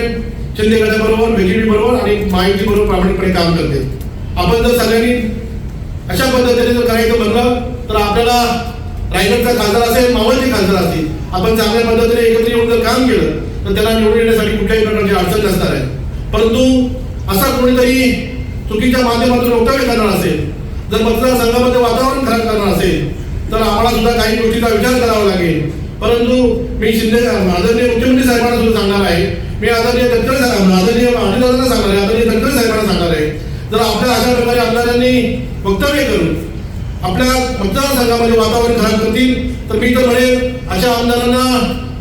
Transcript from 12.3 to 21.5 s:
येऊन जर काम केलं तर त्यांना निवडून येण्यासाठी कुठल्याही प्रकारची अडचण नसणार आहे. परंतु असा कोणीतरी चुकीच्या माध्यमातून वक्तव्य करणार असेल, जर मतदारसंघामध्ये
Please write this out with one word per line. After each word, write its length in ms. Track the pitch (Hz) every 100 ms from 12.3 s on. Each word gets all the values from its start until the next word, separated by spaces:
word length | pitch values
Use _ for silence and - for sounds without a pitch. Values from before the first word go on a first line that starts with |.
| 226 226
येऊन 180 | 233 233
जर 100 | 240
काम 240 | 226 247 254
केलं 340 | 202 160 - - - 196
तर 80 |
त्यांना 240 | 190 220 220
निवडून 180 | 214 220
येण्यासाठी 380 | 226 214 202 214
कुठल्याही 280 | 202 220 214
प्रकारची 300 | 202 196 190
अडचण 300 | 180 208 208
नसणार 260 | 180 180
आहे. 180 | 147 131 - - - -
परंतु 300 | 214 226 240 262 254 247 - - - -
असा 180 | 190 277 254
कोणीतरी 540 | 247 254 247 262 254 233 - - - - -
चुकीच्या 340 | 214 247 254 240
माध्यमातून 460 | 233 254 240 240
वक्तव्य 340 | 233 226 269 247
करणार 200 | 233 214 185
असेल, 240 | 175 156 - - - - -
जर 100 | 214
मतदारसंघामध्ये 760 | 220 220 254 247 233